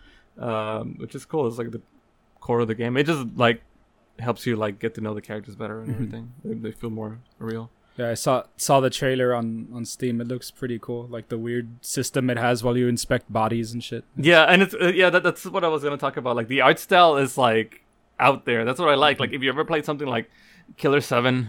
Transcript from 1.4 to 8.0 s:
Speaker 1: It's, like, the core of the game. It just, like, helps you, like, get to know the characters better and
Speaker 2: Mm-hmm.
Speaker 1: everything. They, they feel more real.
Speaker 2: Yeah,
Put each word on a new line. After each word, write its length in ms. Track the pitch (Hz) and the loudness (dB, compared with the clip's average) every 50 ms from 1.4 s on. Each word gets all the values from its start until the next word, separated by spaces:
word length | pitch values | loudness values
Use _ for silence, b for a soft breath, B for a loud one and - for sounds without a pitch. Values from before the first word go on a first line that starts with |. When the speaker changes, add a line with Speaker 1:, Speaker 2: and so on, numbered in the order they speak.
| 139 | -2
Speaker 1:
It's, 120 | 117 117 120 | -2 -4 -6
like, 120 | 117 120 | -8 -8
the 100 | 117 113 - _ _ _ _ _ _ _ _ _ _ _ | -8 -12 -14 _ _ _ _ _ _ _ _ _ _ _
core 180 | - - 120 117 | -4 -2 0 0
of 60 | 120 110 | 0 0
the 60 | 113 | -2
game. 220 | 107 117 120 123 | -4 -2 -2 0
It 80 | 131 147 | 0 2
just, 180 | 147 170 143 131 113 - | 2 0 -2 -4 -6 -2
like, 260 | 120 123 117 120 117 _ _ _ _ _ _ _ _ _ _ _ - | 2 2 2 2 0 _ _ _ _ _ _ _ _ _ _ _ -10
helps 280 | 113 120 110 - - | -4 -4 -4 -4 -2
you, 100 | 127 117 | -4 -2
like, 220 | 107 107 104 101 101 | -2 -2 -4 -4 -4
get 140 | - 113 113 | -6 -8 -6
to 60 | - | -6
know 140 | 107 107 107 | -8 -8 -8
the 80 | 107 - | -8 -10
characters 320 | - 110 107 101 - 101 | -10 -12 -12 -12 -14 -14
better 220 | 101 107 104 107 110 | -12 -10 -10 -10 -10
and 80 | 113 - | -8 -8
Speaker 2:
Mm-hmm. 40 | 123 110 127 | -6 -6 -6
Speaker 1:
everything. 300 | 104 104 117 117 120 123 - - | -8 -8 -12 -14 -16 -18 -14 -12
They, 100 | - - | -10 -10
they 160 | 113 113 107 110 | -8 -8 -10 -10
feel 180 | - - 117 | -10 -10 -10
more 280 | 107 110 110 107 110 117 123 _ _ - | -8 -8 -10 -10 -12 -14 -18 _ _ -12
real. 320 | - 113 113 113 113 120 _ _ _ _ _ | -10 -8 -8 -8 -10 -12 _ _ _ _ _
Speaker 2:
Yeah, 140 | - | -6